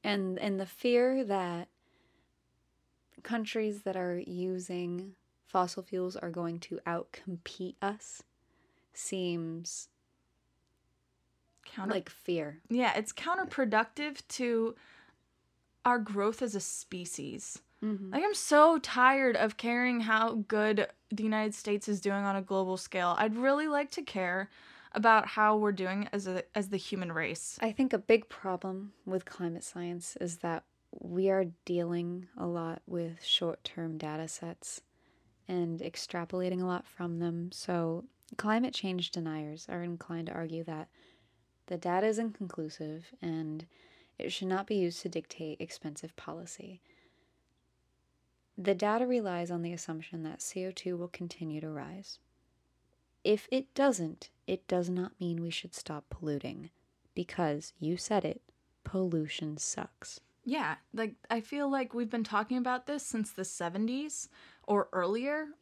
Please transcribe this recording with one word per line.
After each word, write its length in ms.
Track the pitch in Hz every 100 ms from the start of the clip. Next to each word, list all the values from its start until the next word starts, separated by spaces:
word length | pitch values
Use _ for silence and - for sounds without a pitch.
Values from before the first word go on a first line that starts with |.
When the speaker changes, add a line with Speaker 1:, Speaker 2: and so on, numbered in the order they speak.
| 214
Speaker 1:
And, 320 | 202 190 185
and 200 | 208 190
the 60 | 185
fear 580 | - 247 240 247 262 220
that 420 | 196 180 170 175 _ _ _ _ _ _ _ _ _ _ _ _ _ _ -
countries 580 | - 226 214 226 214 208
that 140 | 196 185
are 240 | 180 175 -
using 880 | 180 185 185 180 180 175 175 196 185 _ _ _
fossil 380 | 190 180 196
fuels 320 | 180 185 180 190
are 140 | 175
going 300 | 170 170 170
to 200 | - 170 -
outcompete 880 | 170 - - - 175 - - 185 -
us 420 | 196 208 - - - _ _ _ _ _ _
seems 960 | - - 190 180 170 165 165 170 - - _ _ _ _ _ _ _ _ _ _ _ _ _ _ _ _ _ -
Speaker 2:
Counter- 280 | - 196
Speaker 1:
like 160 | 202 175
fear. 500 | - - 175 147 156 _
Speaker 2:
Yeah, 240 | 240 240 -
it's 160 | 214
counterproductive 1080 | - 330 359 370 - 247 214 233 - 294 277 -
to 460 | - 240 226 226 - - - - _ _ _ _ _ _ _ 247
our 140 | 247
growth 420 | 214 202 202 226
as 140 | 247 202
a 40 |
species. 1000 | - - - 185 175 - 139 117 - - _ _
Speaker 1:
Mm-hmm. 280 | 214 202 190
Speaker 2:
Like, 100 | 233
I'm 100 | 403
so 460 | 415 - 294 311 330
tired 560 | - 247 254 269 262 226
of 220 | 214 -
caring 440 | 233 240 247 240
how 340 | 220 220 226 226 202
good 400 | 214 214 214 - - _
the 120 | 214
United 300 | 220 214 214
States 340 | 208 214 202 208
is 140 | 202
doing 220 | 202 196
on 120 | 202 196
a 60 |
global 360 | 190 190 185 185
scale. 380 | - 190 175 170
I'd 180 | 220 220
really 320 | 262 285 311
like 240 | 285 285
to 100 | -
care 480 | 285 196 180 185 196 - - - -
about 340 | - 226 220 -
how 280 | - 214 214
we're 140 | 208
doing 360 | 190 185 196 208
as 140 | 202 190
a, 160 | 185 - 208
as 140 | 190
the 80 | 190
human 340 | - 196 180
race. 460 | 160 151 165 - -
Speaker 1:
I 100 | 226
think 220 | 214 262
a 40 | 208
big 300 | - 226 214
problem 640 | - 190 180 190 190 202 - -
with 200 | 185 -
climate 380 | - 175 165
science 540 | - 175 175 175 - -
is 180 | 175 170
that 260 | 170 160 _ _ _ -
we 300 | 175 175 190
are 160 | 190 180 170 -
dealing 640 | 175 170 175 175 180 180 -
a 100 | 180
lot 340 | 170 165 165 -
with 360 | 175 165 165
short-term 720 | - - 170 - - - 165 160
data 300 | 156 156 160
sets 540 | - 170 170 - - _ _ _ _ _ _ -
and 320 | 180 170 165
extrapolating 800 | 170 - - 175 170 185 180 185
a 40 | 180
lot 220 | 180 -
from 320 | - 175 170
them. 320 | 170 170 175
So 540 | - - 175 165 165 240 _ - -
climate 360 | 214 226 254
change 380 | - 190 180 170
deniers 560 | 175 160 156 151 156 -
are 140 | 175
inclined 440 | 175 170 - 170 165
to 60 |
argue 300 | - 165 165
that 240 | 165 156 160 _ - _ _ _ _ _ -
the 100 | 175
data 300 | 175 180 214
is 100 | 220
inconclusive 920 | 233 208 185 - 156 - 156 156 170 -
and 460 | 170 160 160 156 165 _ - - _ -
it 140 | -
should 160 | - 185
not 180 | 190 202
be 100 | 208
used 260 | 175 170
to 80 | 185
dictate 520 | 170 156 - 160 -
expensive 540 | 165 - 156 147 160 -
policy. 640 | - 160 170 - 185 185 _ _ _ _ _ _ _ _ _ _ _ _ _ _ _ _ _ -
The 160 | 185
data 320 | 180 208 226 247
relies 460 | 247 202 175 175
on 100 | 175
the 120 | 170
assumption 500 | 175 - 160 160 170
that 180 | 156 -
C 240 | - 190 185
O 60 |
two 260 | 185 180 175
will 120 | 175
continue 520 | - 175 - 160 151
to 80 | 156
rise. 480 | 151 139 185 196 - _ _ _ _ _ _ _ _ _ _
If 240 | - 208 -
it 220 | 262 269 -
doesn't, 540 | 277 208 165 - - _ -
it 200 | 185 -
does 220 | 180 175
not 220 | 180 180 _
mean 220 | 175 170
we 80 | 170
should 240 | - 175 -
stop 300 | - 151 _
polluting, 600 | - 156 143 127 127 156 _ _ _ _
because 600 | - 175 - 160 147 - _
you 180 | 156 175
said 280 | - 214 160
it, 160 | - _ _ _ _
pollution 720 | - 190 185 165 151 - 156 151
sucks. 640 | - - - _ - - _ _ -
Speaker 2:
Yeah, 300 | 302 170 156 _
like, 220 | - 220 - -
I 120 | 233
feel 280 | 220 285 285
like 240 | 269 247
we've 160 | 233 233
been 140 | 240
talking 340 | 214 208 214 254
about 300 | 247 254 262
this 160 | 294 -
since 260 | 233 208
the 120 | - 185
seventies 840 | - 170 185 226 254 302 - - - - - -
or 220 | 208 -
earlier. 540 | 185 175 220 269 302 302 -